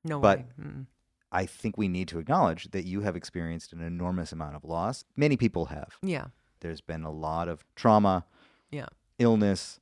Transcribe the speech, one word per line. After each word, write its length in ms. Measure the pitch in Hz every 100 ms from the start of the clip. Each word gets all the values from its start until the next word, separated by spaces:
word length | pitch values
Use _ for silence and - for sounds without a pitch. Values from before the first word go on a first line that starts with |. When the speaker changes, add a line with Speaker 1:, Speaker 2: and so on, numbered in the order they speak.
Speaker 1:
No 180 | 160 147
Speaker 2:
But 180 | 107 98
Speaker 1:
way. 60 | 123 -
Mm-mm. 260 | - - 131 _ _ _ _
Speaker 2:
I 140 | 90 95
think 300 | - 110 101
we 120 | 101
need 200 | 90 90
to 100 | 85
acknowledge 520 | 80 170 110 80 -
that 120 | 98
you 160 | 90 98
have 120 | 101 87
experienced 560 | - 90 82 82 -
an 80 | 82
enormous 520 | 82 87 90 90 80
amount 240 | 80 76 73
of 80 |
loss. 400 | 78 82 101 135 - -
Many 200 | 151 131
people 300 | 117 87 80
have. 320 | 73 - -
Speaker 1:
Yeah. 260 | 190 156 - _ _ _
Speaker 2:
There's 200 | 85 82
been 220 | - 80
a 60 | 78
lot 360 | 78 78 82 85
of 160 | 82 _ -
trauma, 500 | 123 107 101 92 - _ _ _ _
Speaker 1:
Yeah. 180 | 147 - _ _ -
Speaker 2:
illness. 600 | 120 110 104 92 - -